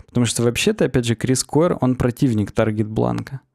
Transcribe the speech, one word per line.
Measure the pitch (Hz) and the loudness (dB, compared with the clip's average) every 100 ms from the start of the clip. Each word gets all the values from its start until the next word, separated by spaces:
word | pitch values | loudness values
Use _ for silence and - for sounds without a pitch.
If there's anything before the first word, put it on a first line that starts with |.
| - | -4
Потому | 123 | 0
что | 120 - | 0 0
вообще-то, | 117 117 - 214 151 | 0 0 0 0 0
опять | 131 | 0
же, | 117 | 0
Крис | 117 123 127 | -2 0 -2
Койер, | - 143 170 - | 0 0 2 2
он | 127 127 | 0 0
противник | 127 120 143 107 101 | -2 0 0 2 0
Target | - 110 107 107 | 0 0 0 -2
Blank. | 110 120 117 113 135 - | -2 -2 -2 -6 -12 -16